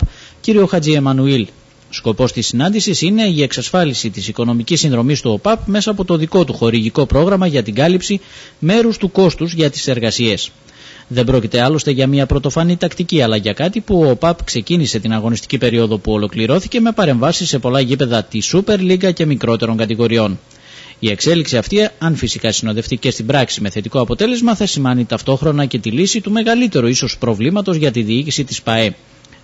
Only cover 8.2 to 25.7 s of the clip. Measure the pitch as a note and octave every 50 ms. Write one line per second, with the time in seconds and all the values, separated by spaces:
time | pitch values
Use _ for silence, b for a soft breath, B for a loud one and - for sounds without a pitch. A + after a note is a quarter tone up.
8.2 | B B B B B B B B - D#3 G3 A#3 A#3 A#3 G#3+ - - F#3 - -
9.2 | F#3+ F3 - - D#3 E3+ E3+ E3 D#3+ D3 C#3 - - - C3 A#2+ A2+ A2+ - -
10.2 | A#2+ A2+ G2+ - - - - _ - - B B B B B B B B B2 B2
11.2 | B2 A#2 C3 B2+ A2 A2+ - A#2+ A#2+ C3 D#3 D3+ - D3+ C#3 B2+ C3 C3 C#3 C#3
12.2 | C#3 B2+ - C#3+ C3+ D3 - E3 E3 E3+ F3+ E3+ - F3 - - F3+ E3 - D#3+
13.2 | B2+ A2 A2 G#2+ G2 G#2+ G2+ - C#3 F3+ G#3 A#3 G#3+ - G#3 F3 D#3+ C#3+ B2 G#2+
14.2 | - E3 F3 - - - - B2 G#2+ - E3+ F3 D#3 A2+ - A2+ F#2+ A2 A2 A2
15.2 | G#2 A#2 A#2 G#2+ - - - A#2+ - A#2 A2+ A#2 A#2 G#2+ A2 G#2 - - A2 G#2+
16.2 | G#2 G2+ - - A2 A2+ C3+ F#3 F#3 - - B3 A3+ A#3 A3 - G3+ D#3 C3+ A#2
17.2 | A#2+ D3+ F3 - F#3 D3+ - C3+ A2 B2 B2 C#3 C3+ A#2+ C3+ B2+ C#3 A#2+ A#2+ A2+
18.2 | G#2 - - A2 G2+ - - F3 G3+ A3 G#3+ G3 F#3 F3+ F#3 F3+ F#3+ F#3+ E3+ -
19.2 | E3+ D#3 C#3+ A#2 - A#2 A#2 A2+ A#2 A2+ A2+ A2 A2+ G#2 A2+ A2 A#2+ A2+ A2+ A2+
20.2 | A2 G#2 F#2+ - - - B B B B B B B B B B - A2 G#2 F2+
21.2 | - D3+ E3+ E3+ D3+ - - A#2 G#2+ - - - - - - - D#3+ E3 D#3+ -
22.2 | - A2+ - A2+ - A2+ G#2 - - A2+ G#2+ A2 A2+ - - A2 - C3+ A#2 -
23.2 | A2 A2 C3+ C#3+ B2+ - - - G#2+ G2 - A2 G2+ A#2 - C#3 A#2+ G2+ A#2+ A2+
24.2 | G3+ A3+ B3+ A#3 A#3+ A#3 A3 F#3 G#3 F#3 - D3 C3+ B2+ B2+ B2 A#2+ A2 A#2+ A2
25.2 | - - C3+ C3 D3+ D#3+ D3 D3 C#3+ C3